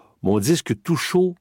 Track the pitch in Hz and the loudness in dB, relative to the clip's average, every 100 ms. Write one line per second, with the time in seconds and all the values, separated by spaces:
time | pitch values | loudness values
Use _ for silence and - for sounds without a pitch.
0 | _ _ 92 104 110 170 - 113 - 160 | _ _ 0 0 2 -2 -2 -6 -2 -4
1 | - 180 185 175 | 0 0 0 -2